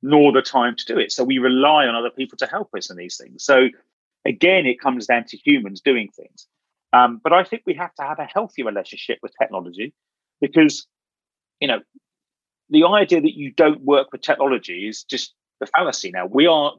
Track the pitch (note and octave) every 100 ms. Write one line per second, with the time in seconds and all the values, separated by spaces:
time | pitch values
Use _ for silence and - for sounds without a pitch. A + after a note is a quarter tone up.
0 | C3+ D3+ D3 C3 - C3 A#2+ A#2 - A#2
1 | - - B2+ C3+ B2+ B2+ C#3+ D3+ B2+ A#2
2 | A#2+ - C3 - C3 G3 G3+ G2 - F2+
3 | F2+ - B1 - - C3 C3 - _ _
4 | _ _ C3+ A2+ F3 F#3+ C3+ A#2+ C#3 B2
5 | G#2+ A#2+ A#2 G#2 D3 C#3 G2+ G2 C#3+ B2
6 | G2+ - - _ - _ _ _ - B2
7 | B2 A#2 D#3 F3 F3+ A3+ - F3+ F3 -
8 | C#3+ D3+ C#3+ G3+ A3+ - A2+ G2+ - -
9 | - A2+ G#2 - - F#2+ F2 F2 C3 _
10 | _ _ _ - C#3+ D#3+ D#3 - - _
11 | _ _ _ _ _ - C#3+ A2 _ _
12 | _ _ _ _ _ _ - D3+ F3 G#3
13 | F#3 E3+ D#3 D3+ C#3 - D#3 D3+ C3+ C#3+
14 | C3+ B2+ - C#3+ C#3 B2 - F2 G#2 G#2+
15 | - C3 - _ _ - B2+ D#3+ E3 -
16 | F#2+ F2+ F2+ B2 E3+ D#3 C#3+